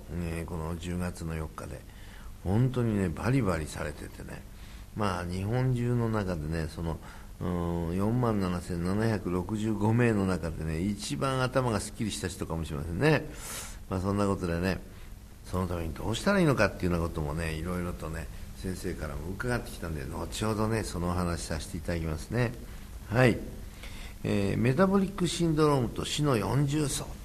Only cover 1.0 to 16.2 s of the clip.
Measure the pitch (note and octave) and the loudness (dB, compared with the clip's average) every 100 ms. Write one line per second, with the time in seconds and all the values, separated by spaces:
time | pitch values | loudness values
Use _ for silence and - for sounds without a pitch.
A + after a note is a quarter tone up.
1 | F2+ F2 E2 D#2+ D#2 - - C2+ - - | -2 -4 -4 -4 -6 -8 -10 -10 -12 -14
2 | - - - - F2 G#2 C3 B2+ A#2 G#2 | -14 -12 -12 -6 2 4 4 4 2 4
3 | F#2 D2+ F2+ C3+ G2+ E2 D#2 - D#2 C#2+ | 2 2 2 4 4 2 0 -4 -6 -6
4 | - - - - - - - - - - | -10 -12 -12 -12 -14 -14 -14 -14 -10 -2
5 | G#2 F2+ F2 F#2 G2 B2 C3 B2 A#2+ A#2+ | 0 0 -2 -2 0 2 2 2 2 2
6 | A2+ A2 F#2 E2+ D2+ E2 D#2 - E2 D#2 | 2 2 0 0 0 -2 -2 -2 -2 -4
7 | - - - - F2+ F2 E2+ E2+ E2 F2+ | -6 -14 -14 -6 -2 0 0 0 0 0
8 | G2+ B2 A#2+ G#2 F#2 F2 E2 F2 F2 G2 | 2 2 2 2 2 0 -2 -2 0 2
9 | A2+ G#2 F2+ F2+ E2+ G#2+ A2 G#2 G#2 A#2 | 2 2 2 0 0 0 0 2 4 6
10 | A#2+ G#2 F#2+ F2+ E2 D#2+ D#2+ D#2+ G2 G#2 | 6 6 4 2 0 -2 -2 0 0 0
11 | - C#3+ C3+ C3 B2+ C3+ B2 G2+ - - | -4 -2 0 2 2 2 2 2 -2 -4
12 | G#2+ - F#2 - D#2 E2 D#2+ D2 D#2+ E2+ | -4 -2 -4 -4 -4 -2 -2 -4 -4 2
13 | D3 C#3+ - - - - - - - F#2+ | 4 4 0 -10 -10 -10 -10 -10 -4 -2
14 | G2 G2+ G2+ F#2+ F2 E2+ F#2 F2 - - | 2 2 2 2 0 2 2 0 -4 -14
15 | - - - - - F2+ F2+ F2 D#2+ D2+ | -14 -14 -16 -14 -4 -2 0 -2 -4 -4
16 | - A2+ | -4 0